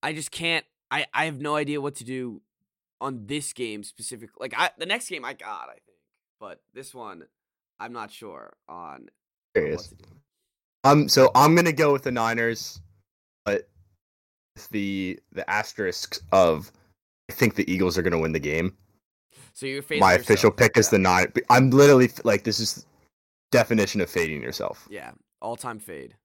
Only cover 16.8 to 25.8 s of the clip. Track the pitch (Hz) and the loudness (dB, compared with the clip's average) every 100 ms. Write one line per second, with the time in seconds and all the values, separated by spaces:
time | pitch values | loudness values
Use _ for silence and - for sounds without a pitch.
16.8 | _ _ _ _ _ - 117 - 95 90 | _ _ _ _ _ 0 0 0 -2 0
17.8 | 92 85 87 85 80 78 71 78 90 - | 0 0 -2 -2 -2 -4 -4 -4 -4 -8
18.8 | _ _ _ _ _ _ - - 135 139 | _ _ _ _ _ _ -20 -14 -12 -12
19.8 | - 151 98 90 - 104 113 - 113 - | -8 2 4 4 4 4 4 4 2 4
20.8 | 107 104 92 92 95 - - 120 131 131 | 2 2 4 2 2 -2 4 4 6 8
21.8 | 143 135 127 - 117 101 - 104 110 - | 8 8 6 0 0 0 0 -4 -6 -8
22.8 | - _ _ _ _ _ _ 120 113 113 | -16 _ _ _ _ _ _ 2 4 2
23.8 | 98 104 90 90 82 76 60 - 50 - | 0 -2 -4 -2 -2 -4 -10 -8 -8 -10
24.8 | - 101 62 - _ _ 107 117 127 110 | -16 -18 -18 -20 _ _ -14 -12 -12 -14